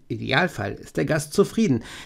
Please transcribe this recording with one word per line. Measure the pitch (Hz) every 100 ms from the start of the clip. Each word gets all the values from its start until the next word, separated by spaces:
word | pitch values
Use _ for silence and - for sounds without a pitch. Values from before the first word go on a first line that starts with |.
| -
Idealfall | 110 113 123 175 - 101
ist | - - -
der |
Gast | 147 156 -
zufrieden. | - 196 - 220 120 - -